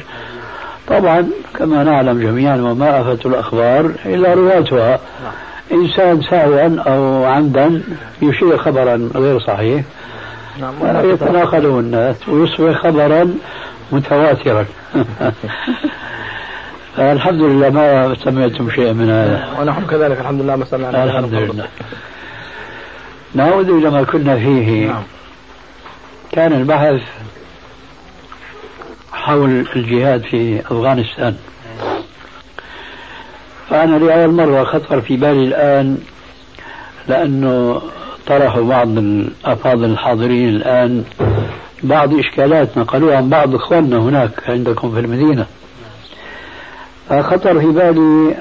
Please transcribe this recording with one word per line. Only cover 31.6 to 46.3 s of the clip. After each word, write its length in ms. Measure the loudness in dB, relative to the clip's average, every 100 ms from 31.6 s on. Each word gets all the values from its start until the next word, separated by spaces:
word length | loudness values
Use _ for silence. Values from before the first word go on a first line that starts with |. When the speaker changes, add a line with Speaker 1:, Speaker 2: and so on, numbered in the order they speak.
| -20 -12 -8 -8 -10 -20 -20 -20 -20 -20 -20 -20 -20 -20 -20 -20 -20 -20 -20 -18 -4
Speaker 1:
فأنا 260 | 0 2 4
لأول 380 | 4 4 4
مرة 300 | 4 4 2
خطر 360 | 2 -2 -2 -2
في 160 | 0 0
بالي 280 | 2 2
الآن، 540 | 2 2 2 2 2 -2 -8 -20 -20 -20 -20 -20 -20 -20 -20 -12 -2
لأنه 760 | 0 0 0 0 2 0 -2 -6 -14 -16 -10 0
طرحوا 360 | 2 2 2
بعض 260 | 2 2 2
الأفاضل 960 | 0 0 0 -2 -6 -4 -2 2 2
الحاضرين 640 | 2 0 0 0 2 2 2
الآن 560 | 0 2 2 2 0 -4 -4 -2 -2 -4 -8 -18 -6
بعض 320 | 0 2 4
إشكالات 640 | 2 0 0 2 4 2 0
نقلوها 380 | -2 2 2 4
عن 120 | 4
بعض 260 | 2 2
إخواننا 440 | 0 0 2 2 2
هناك 320 | 2 2 0 -2 -4
عندكم 480 | -2 -2 -2 -2
في 60 | -4
المدينة، 460 | -2 0 2 2 -2 -10 -20 -20 -20 -20 -20 -20 -20